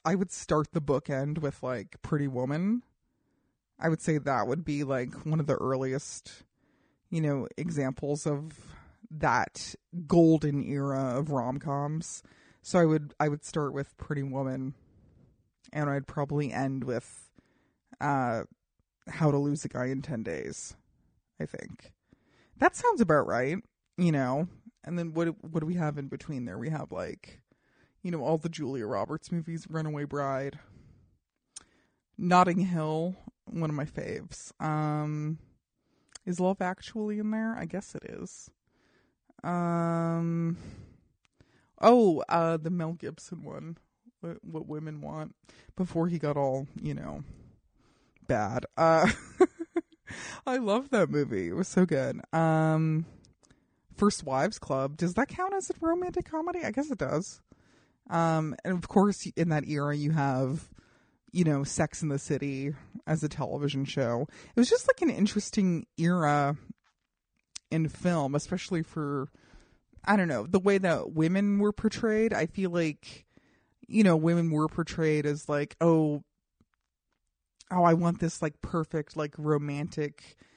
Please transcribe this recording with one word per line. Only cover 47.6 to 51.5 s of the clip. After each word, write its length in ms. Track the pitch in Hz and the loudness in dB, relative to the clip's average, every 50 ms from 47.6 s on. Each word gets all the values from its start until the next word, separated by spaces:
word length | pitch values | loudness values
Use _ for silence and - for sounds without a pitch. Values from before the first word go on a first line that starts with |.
| _ _ _ _ _ _ _ _ _ _ _ _ - | _ _ _ _ _ _ _ _ _ _ _ _ -4
bad. 400 | - 131 110 107 98 117 127 - - - | -2 0 0 0 0 -2 -4 -6 -6 0
Uh, 340 | - 165 165 165 160 160 220 - - - - - - 359 - - - 330 - - 339 | 2 4 6 6 6 6 4 2 0 -6 -6 4 4 4 4 4 -4 -12 -6 -6 -6
<laughs> 680 | - _ - _ _ - - - - - - - - | -6 _ -14 _ _ -16 -14 -14 -12 -14 -14 -10 -6
I 100 | - 254 | -2 -2
love 340 | 262 240 202 202 240 269 277 | 0 2 2 2 2 0 2
that 200 | - 220 180 143 | 2 4 4 4
movie. 380 | 139 147 143 113 107 95 92 | 4 0 0 0 0 -2 -2
It 60 | 85 | -2